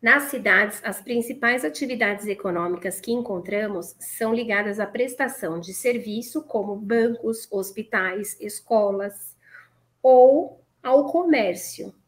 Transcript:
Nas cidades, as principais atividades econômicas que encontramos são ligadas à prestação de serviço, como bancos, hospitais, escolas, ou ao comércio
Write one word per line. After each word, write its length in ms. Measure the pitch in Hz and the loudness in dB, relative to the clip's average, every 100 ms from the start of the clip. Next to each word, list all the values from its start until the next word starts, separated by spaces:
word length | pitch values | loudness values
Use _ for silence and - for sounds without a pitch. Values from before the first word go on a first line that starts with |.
Nas 220 | 226 277 | 6 4
cidades, 560 | 285 254 208 190 208 - | 4 -4 2 2 2 -2
as 200 | - 190 | -8 -8
principais 600 | - 240 233 - 233 247 | -4 -2 -2 -2 0 0
atividades 640 | 302 302 262 247 214 202 208 | -2 -4 -6 0 0 0 -4
econômicas 760 | 196 196 175 175 180 190 180 | -4 -2 -2 -2 -4 -6 -8
que 100 | - | -4
encontramos 800 | 240 240 190 - 202 214 190 175 - | -4 -2 -6 -4 -2 -2 -4 -8 -14
são 320 | - - 226 | -14 -4 -2
ligadas 480 | 226 233 202 208 202 | 0 0 -2 -2 -4
à 60 | 202 | -4
prestação 760 | 226 254 254 262 - 170 165 | -2 -4 -2 -6 -4 -6 -6
de 140 | 170 | -8
serviço, 680 | 185 254 240 202 208 233 311 | -4 -2 -2 -4 -8 -6 -8
como 320 | 302 220 208 | -6 -4 -4
bancos, 720 | 202 202 233 233 233 220 226 - | -6 -2 2 2 0 -4 -6 -6
hospitais, 840 | 202 190 - 208 220 185 185 196 - | -6 -6 -8 -4 -2 -2 -4 -8 -10
escolas, 960 | 208 - _ 226 202 196 202 202 - - _ - - _ _ _ | -10 -12 _ 2 2 0 -6 -10 -18 -20 _ -20 -20 _ _ _
ou 600 | 262 254 254 277 349 - _ _ | 6 10 10 8 2 -10 _ _
ao 300 | 233 269 285 | 4 4 4
comércio 840 | 330 359 285 202 175 - - 196 - | 0 4 4 2 -2 -8 -12 -14 -16